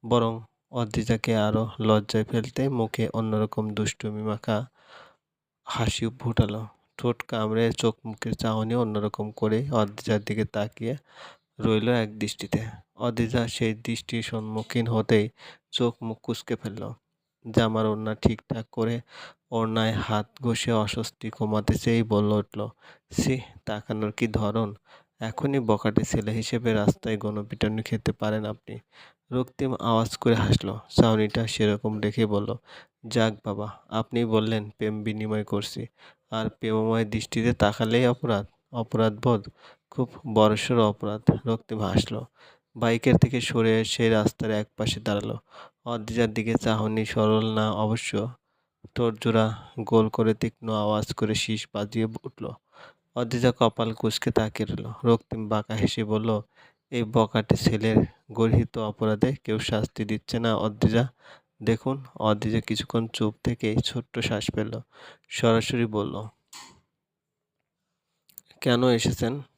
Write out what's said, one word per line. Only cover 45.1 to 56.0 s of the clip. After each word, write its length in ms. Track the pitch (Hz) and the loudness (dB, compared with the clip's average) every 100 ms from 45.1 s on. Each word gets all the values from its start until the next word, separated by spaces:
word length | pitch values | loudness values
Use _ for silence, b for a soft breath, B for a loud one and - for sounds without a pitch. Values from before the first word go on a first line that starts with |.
| 104 107 110 B B B _ | -2 -4 -10 B B B _
অদ্রিজার 500 | - 117 107 117 117 | -8 -8 -4 0 0
দিকে 200 | 107 110 | 0 -2
চাহনি 520 | 113 117 110 110 110 107 | 0 0 0 0 -2 -2
সরল 480 | - 107 107 110 | 2 4 4 2
না 180 | 110 107 | 0 0
অবশ্য, 560 | 101 107 113 - 104 113 123 _ _ _ _ - | 0 0 0 -2 -4 -4 -8 _ _ _ _ -12
ঠোঁট 300 | - 117 107 | -2 -2 0
জোড়া 440 | 120 110 110 110 - - | 2 4 2 0 -12 -10
গোল 280 | 110 113 110 | 4 4 4
করে 260 | - 110 | 2 2
তীক্ষ্ণ 380 | 107 117 _ 113 | 2 -2 _ -4
আওয়াজ 420 | 107 104 107 104 | -2 2 0 -2
করে 200 | - 107 | -2 -2
শিস 340 | 107 - 107 - | 0 -2 -4 -6
বাজিয়ে 300 | 104 104 113 | -6 -4 -2
উঠল। 460 | 110 110 - _ - 110 _ B B B _ | -2 -4 -14 _ -12 -12 _ B B B _
অদ্রিজা 380 | - 120 120 123 - | -6 -2 2 2 6
কপাল 340 | 113 - 113 | 4 4 -4
কুঁচকে 380 | 110 113 - - | 0 -2 0 2
তাকিয়ে 440 | - 107 - 107 | 2 2 -2 -4
রইল। 180 | - 110 113 | -4 -8 -2
রক্তিম 440 | 123 117 _ 113 107 | 2 2 _ -8 -2
বাঁকা 260 | 107 104 | -2 -2
হেসে 300 | 107 104 - | 0 0 0